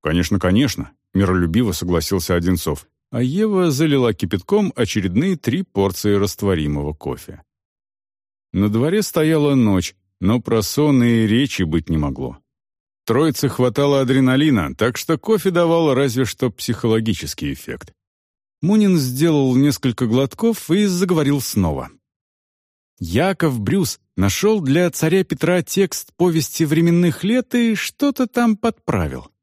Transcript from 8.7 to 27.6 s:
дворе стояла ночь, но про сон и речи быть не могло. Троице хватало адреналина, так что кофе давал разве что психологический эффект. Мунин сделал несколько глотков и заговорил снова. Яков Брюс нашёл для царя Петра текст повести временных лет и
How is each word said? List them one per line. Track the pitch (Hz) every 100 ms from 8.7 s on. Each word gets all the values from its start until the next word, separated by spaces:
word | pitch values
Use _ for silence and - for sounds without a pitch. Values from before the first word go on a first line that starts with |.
дворе | 110 143 202
стояла | 202 170 156 160 147
ночь, | 135 110 95 85 _ _ _
но | 92 120
про | - 113
сон | 101 - 151 135
и | 120 117 110
речи | 113 139 -
быть | 85 80 78
не | 80
могло. | 73 65 64 - _ _ _ _ _ _
Троице | - 117 160 - 135
хватало | - 123 113 143 139
адреналина, | 127 127 131 131 151 120 73
так | 64 113 120
что | - 160
кофе | - 220 196
давал | 175 170 165 160
разве | 131 139 117
что | 127 - 127
психологический | - - 113 117 110 110 101 - - 73
эффект. | 67 - - - _ _ _ _ _ _ _
Мунин | 160 214 202 175
сделал | 127 127 165 151 135 127
несколько | 143 - 131 113 120
глотков | 120 139 - 226 220 -
и | 185 208
заговорил | 175 185 165 139 143
снова. | - 107 87 69 62 _ _ _ _ _ _ _ _ _ _ _
Яков | 82 98 180 190 160 123
Брюс | 98 196 160 - _ -
нашёл | 98 - 208 220
для | 139 151 175
царя | - 160 190
Петра | 185 139 156 180
текст | - - 190 - - _
повести | 175 160 139 -
временных | 160 160 170 170 175 -
лет | 190 247 247
и | 247